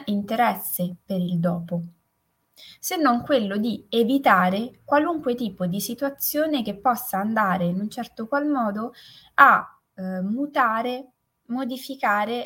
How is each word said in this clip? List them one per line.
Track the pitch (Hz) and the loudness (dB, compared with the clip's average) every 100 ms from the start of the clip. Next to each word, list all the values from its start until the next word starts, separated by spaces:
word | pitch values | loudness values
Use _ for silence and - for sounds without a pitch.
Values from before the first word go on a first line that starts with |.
interesse | - 202 202 226 233 190 - - 180 180 | -2 -4 -2 0 0 0 -4 -4 -6 -6
per | - 190 | -6 -4
il | 180 175 | 0 0
dopo, | 170 170 170 175 170 - _ _ _ _ _ - - - | 0 -2 -4 -6 -6 -14 _ _ _ _ _ -20 -20 -14
se | - 370 | -6 0
non | 285 240 | 2 2
quello | - 277 202 208 | 2 2 2 -2
di | 233 208 - | -2 -4 -2
evitare | 226 226 269 269 196 185 196 240 - | 0 2 4 4 6 4 0 -4 -10
qualunque | - 285 330 320 269 | 0 2 2 0 -2
tipo | 240 226 185 | -2 -4 -4
di | 180 196 | -4 -4
situazione | 202 233 277 277 - 294 311 294 | -6 -6 -6 -4 -4 -2 0 0
che | 214 196 | -2 -2
possa | 262 233 - 190 | 0 0 -2 -4
andare | 208 220 202 180 | -2 0 2 2
in | 175 180 | 0 -2
un | 208 | -4
certo | - 226 - 226 | -6 -10 -10 -4
qual | 285 294 | -2 0
modo | 277 220 208 233 - - - - - | 0 -2 -2 -6 -10 -20 -20 -4 6
a, | 269 214 - - _ | 8 8 2 -12 _
eh, | - 185 185 | -10 -6 -4
mutare, | 190 233 285 285 240 220 247 254 269 _ _ _ - | -2 -2 -2 0 2 0 -2 -6 -10 _ _ _ -8
modificare | 240 262 254 - 269 240 208 208 240 | -6 -4 -6 -10 -4 -2 0 0 -4